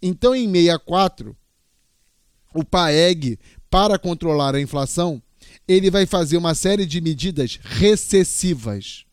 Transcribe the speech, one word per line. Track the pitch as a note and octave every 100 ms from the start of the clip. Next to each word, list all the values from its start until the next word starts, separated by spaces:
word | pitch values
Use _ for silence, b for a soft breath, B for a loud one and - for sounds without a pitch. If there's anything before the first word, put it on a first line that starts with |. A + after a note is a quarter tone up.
Então, | F3+ F3+ B3 C4
em | A#3
sessenta | F3+ E3+ E3
e |
quatro, | - F3 F#3+ - G#2 - _ _ _ _ _ _ _ _ _ _ _
o | D#3+ D#3
paeg, | F#3 E3+ D3+ F3 F3 C#3 A2 b b -
para | F#3 G#3 G3
controlar | F3+ E3+ E3+ D3+ C#3 C#3
a |
inflação, | C#3+ C#3+ C3+ - F3 C#3+ _ _ b b -
ele | F#3+ F#3+
vai | F#3 F#3+
fazer | F#3+ D#3+ E3
uma | E3+ D#3+
série | F#3 G#3 F#3
de | D#3+
medidas | E3 D3 E3 D3+ B2 -
recessivas. | - A2 G3+ G#3+ - G3 F3+ - F#3 D3+ A2+ G2+ F#2+ - -